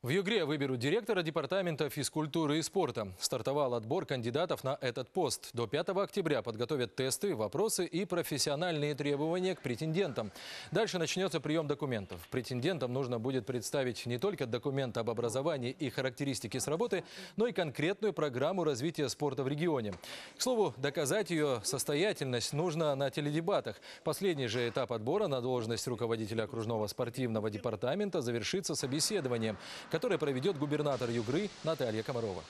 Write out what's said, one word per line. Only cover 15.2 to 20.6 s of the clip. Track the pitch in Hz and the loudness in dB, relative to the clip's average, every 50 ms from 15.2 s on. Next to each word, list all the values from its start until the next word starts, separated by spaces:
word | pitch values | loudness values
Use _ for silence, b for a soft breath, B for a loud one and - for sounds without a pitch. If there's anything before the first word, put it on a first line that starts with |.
| 117 120 107 131 139 170 160 139 120 120 | 0 0 0 2 2 2 0 0 -2 -4
и | 135 - - 131 | -4 -2 -4 -4
характеристики | - - 135 131 123 - 143 139 131 - - 110 - 135 | -2 0 -2 -2 0 -2 -2 -2 -2 -2 -4 -4 -4 -2
с | - - | -2 0
работы, | 147 170 226 240 - 180 156 B B B B B B | 0 0 0 0 0 -2 -2 B B B B B B
но | - 214 | 0 0
и | 247 196 | 0 2
конкретную | - 175 156 120 - 143 165 202 - - 214 170 | 0 0 0 0 0 0 0 0 2 0 -2 0
программу | - 156 147 127 120 131 156 190 190 160 | 2 0 0 2 2 2 2 2 2 2
развития | 151 143 113 123 170 160 - 151 127 | 2 2 2 0 -2 0 0 -2 -2
спорта | - - 151 143 127 123 135 | 0 0 -2 -2 0 0 -2
в | 131 | -2
регионе. | 147 147 160 180 156 131 113 104 95 87 B B B B B B B | 0 0 2 2 2 2 0 -2 -6 -6 B B B B B B B
К | B - | B 0
слову, | 247 254 226 | 0 4 4